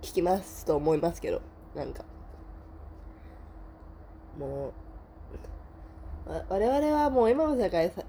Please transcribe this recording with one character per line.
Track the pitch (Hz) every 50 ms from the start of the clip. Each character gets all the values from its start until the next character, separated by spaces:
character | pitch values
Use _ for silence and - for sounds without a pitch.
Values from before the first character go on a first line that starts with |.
効 | - -
き | - 190
ま | 170 175 185 196
す | 180 - - - -
と | - 160
思 | 147 147 156 160
い | 151
ま | 156 170 165
す | -
け | - -
ど、 | 87 - - - - - - - -
な | 135 143
ん | - -
か。 | - - - - - - - - - - - - - - - - - - - - - - - - - - - - - - - - - - - - - - - - - - - - - - - - 143
も | 143 135 139 139 139 127 - - - - - - - - - - - - - - - - - - - - - - - - - - - - - - - -
う、 |
わ-、 | 156 160 - -
我 | 185 196 208
々 | 233 269 285 294 302
は | 302 302 294 294
も | 262 254 233
う | 220
今 | 240 285 320 302
の | 294
世 | 247 214 185
界 | - 170 160 180
さ、 | - - -